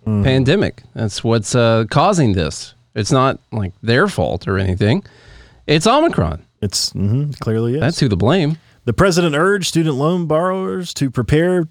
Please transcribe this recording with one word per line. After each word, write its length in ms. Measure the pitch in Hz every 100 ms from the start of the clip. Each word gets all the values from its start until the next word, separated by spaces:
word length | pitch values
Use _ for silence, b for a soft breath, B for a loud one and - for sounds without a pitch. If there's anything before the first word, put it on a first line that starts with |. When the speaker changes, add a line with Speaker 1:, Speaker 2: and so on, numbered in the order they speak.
| 113
Speaker 1:
Mm. 180 | 107
Speaker 2:
pandemic. 580 | 101 131 127 196 101 - -
That's 280 | - 110 -
what's, 320 | 117 113 104
uh, 300 | 127 117 113 113
causing 420 | 147 175 190 127
this. 420 | 92 73 - - - _ 113
It's 160 | 101
not, 260 | 135 131 - _
like, 200 | 110 95 -
their 260 | 110 120 202
fault 400 | - 71 76 -
or 100 | 95
anything. 460 | 92 92 101 165 b b b b b b -
It's 180 | 151 202
Omicron. 560 | 277 339 - 80 78 - _
Speaker 1:
It's, 300 | 101 - -
mm-hmm, 380 | - 98 127 147 131
clearly 340 | 117 110 117
is. 60 | 135
Speaker 2:
That's 200 | 135 170
who 80 | 135
to 80 | 92
blame. 420 | 104 185 147 160 b b
Speaker 1:
The 80 | -
president 440 | 110 190 170 170 143
urged 300 | 180 202 170
student 260 | 160 160
loan 320 | 131 151 180 165
borrowers 680 | 156 185 190 190 190 175
to 140 | - 135
prepare 600 | 120 113 151 175 180 160